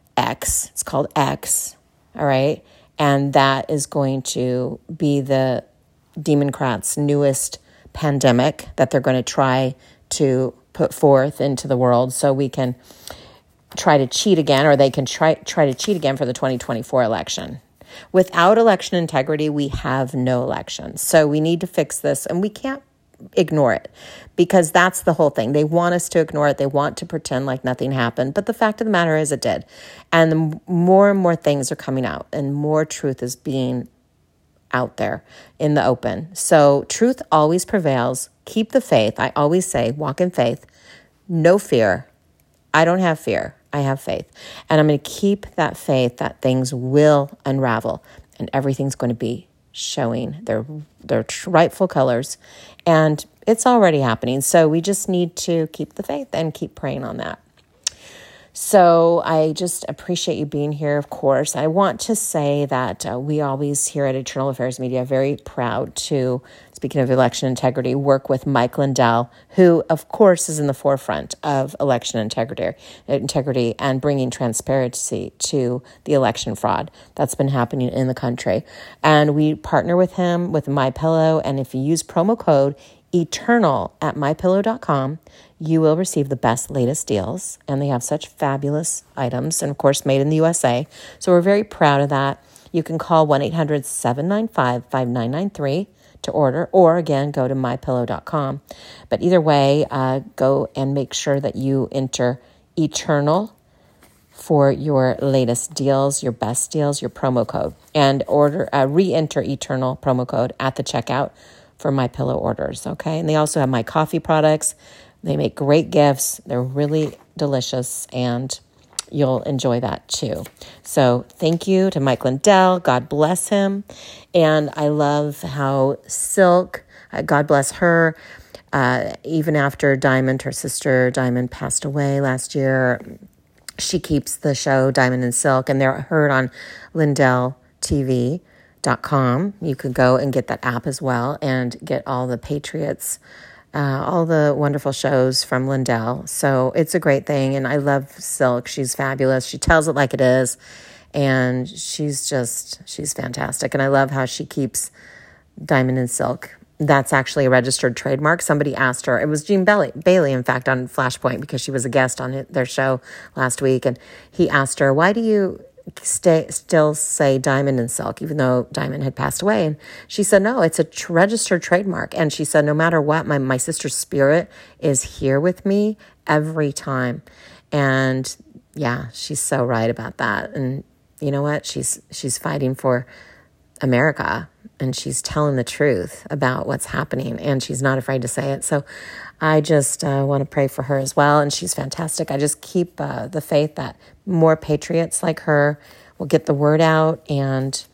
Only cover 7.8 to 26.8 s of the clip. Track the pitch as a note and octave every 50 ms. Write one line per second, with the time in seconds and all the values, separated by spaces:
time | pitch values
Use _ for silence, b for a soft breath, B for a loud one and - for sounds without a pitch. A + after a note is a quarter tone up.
7.8 | b b - - - D3 C#3+ C3+ C3+ C3 A#2+ B2 B2+ D#3 - - - - - -
8.8 | C3+ - - C#3 A#2+ C3+ C3 B2+ A#2+ - - - C3+ C3 B2+ C3 C3 B2+ C3+ b
9.8 | b b b b b - - - D3+ C3+ B2+ C3 C3 B2 - _ _ _ - -
10.8 | D#3+ - - - - C#3+ C#3 C3 C3 D3+ C#3+ - C3+ C#3+ C3+ B2 - C3+ C3+ B2
11.8 | B2+ B2 A#2+ A#2+ B2+ C3 B2+ - - C#3+ C3+ C3+ C#3+ B2+ - - C3 B2 A#2+ B
12.8 | B B B B B B B B B B B B B _ _ _ _ _ - -
13.8 | - F#3 D3+ C#3+ C3+ A#2+ - - - G#3+ F#3 D#3+ D3 C3+ C#3+ C3+ D3 D#3 C#3+ C3+
14.8 | C#3 C3+ - D3+ C3 - - - D#3+ D#3+ D#3 - - - - F3 D3+ C#3 B2+ -
15.8 | - G#3 G3+ E3+ D#3 C3+ C#3 - D3 B2 B2+ - - C3 C3 A#2+ - - B2 A2+
16.8 | A2 - - C3 B2 A2 A2 F2+ D2+ - - - - C#2+ - C3 _ _ _ _
17.8 | B B B B B B B F#3+ F#3 - - E3+ E3+ F#3 A3 A3+ A#3 A3+ G3 F3+
18.8 | - - - F3 E3 D#3+ - C3+ C3+ D#3+ D#3 D3 D3+ D3+ D3 D3 C#3+ C#3 C#3 -
19.8 | - C#3+ C3 C3+ C3 B2 - C3 B2+ C3 B2+ B2 B2+ - - - - - - -
20.8 | - - - - - - - D#3+ D#3 D3 D3 D#3 D#3 D#3+ E3+ E3 F#3 F3+ - -
21.8 | D3 - - - - D3 C#3+ - - - - F3 G3+ G#3+ G#3 - - C4+ C4+ C#4
22.8 | _ _ _ _ _ _ _ - A#2+ - - - F3 D#3 D#3 D3+ C#3 A#2+ F#2+ -
23.8 | - - B B B B B B B B B - F3 F3 - F#3 E3+ D#3 - F3+
24.8 | F3 F#3 - - - F#3 D#3+ - D#3+ C#3+ - - A2 A#2 C#3+ D3 D3+ D3+ D#3+ E3+
25.8 | F3 F3 F3 F3 - - - F3 D#3+ D#3+ - D3 D3 D3 C#3 - C#3 C#3 C#3 C#3+